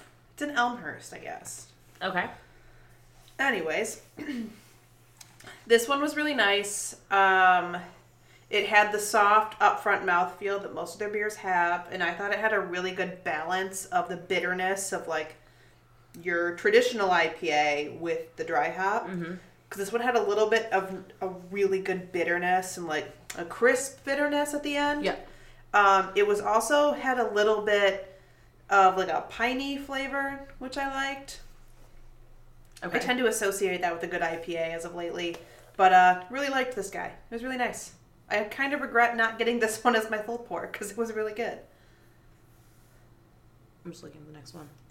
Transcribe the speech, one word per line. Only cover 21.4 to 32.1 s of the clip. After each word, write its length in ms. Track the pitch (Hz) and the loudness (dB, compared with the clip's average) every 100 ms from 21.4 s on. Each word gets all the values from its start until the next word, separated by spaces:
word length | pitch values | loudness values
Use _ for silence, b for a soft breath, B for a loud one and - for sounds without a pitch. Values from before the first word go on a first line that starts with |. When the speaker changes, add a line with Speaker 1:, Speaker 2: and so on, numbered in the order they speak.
| 175 | -8
Speaker 1:
really 280 | 202 196 190 | 0 0 0
good 300 | 190 180 180 | -2 -4 -4
bitterness 640 | 175 165 175 180 185 185 - | -2 0 0 2 0 0 -8
and, 100 | 170 | -4
like, 240 | 151 - - - - | -4 -6 -12 -16 -12
a 60 | |
crisp 640 | 170 - 240 254 - - - | -10 2 4 4 -2 -8 -4
bitterness 480 | 285 294 294 294 | -2 0 0 -2
at 100 | 285 | -4
the 140 | 294 285 | -4 -2
end. 260 | 294 294 | 0 0
Speaker 2:
Yeah. 120 | 190 - - B B B B | -2 -4 -10 B B B B
Speaker 1:
Um, 380 | 208 196 196 185 202 | 4 6 6 4 2
it 100 | 208 | 2
was 140 | 202 | 2
also 540 | 208 220 226 294 294 | 2 2 4 4 4
had 260 | 262 262 247 | 2 0 0
a 100 | 214 | 0
little 280 | 202 214 214 | 2 2 2
bit 540 | 208 202 196 190 - B B B B _ - | 2 4 4 0 -6 B B B B _ 2
of, 260 | 196 190 185 | 6 6 6
like, 140 | 170 | 0
a 160 | 156 - | -2 -4
piney 500 | - 240 254 277 277 | -4 -2 -2 -4 -6
flavor, 720 | 277 269 269 277 277 277 277 - | -6 -6 -4 -4 -4 -6 -14 -14
which 180 | 254 277 | -10 -6
I 100 | 277 | -6
liked. 540 | 269 277 277 277 - - - - - - - - | -4 -6 -6 -12 -16 -18 -20 -20 -20 -20 -20 -20